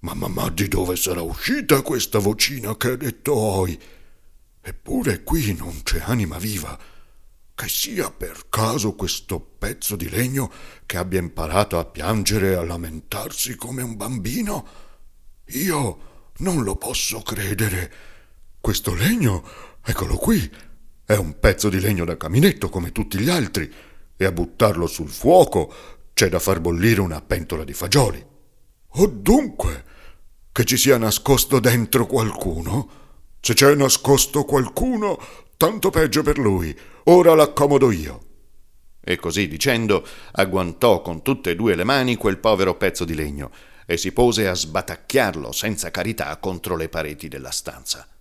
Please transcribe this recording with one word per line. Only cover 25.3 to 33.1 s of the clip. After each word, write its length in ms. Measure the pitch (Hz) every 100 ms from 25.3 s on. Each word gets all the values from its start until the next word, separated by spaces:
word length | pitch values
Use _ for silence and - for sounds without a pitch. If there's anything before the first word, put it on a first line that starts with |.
| 180 156 101 78 - - - -
c'è 160 | - 98
da 100 | 85
far 200 | - 92
bollire 420 | 82 85 101 107
una 200 | 95 78
pentola 420 | - 85 80 80
di 100 | 71
fagioli. 520 | 69 87 147 120 76 - _ _ _ _ _ _ 123
O 120 | 202
dunque 760 | 117 196 247 262 - - - - - - - - - -
che 120 | -
ci 140 | 107 123
sia 200 | - 127
nascosto 600 | 110 104 - 131 - 135
dentro 460 | 120 117 110 131 117
qualcuno? 960 | 131 110 - 95 82 80 107 - - -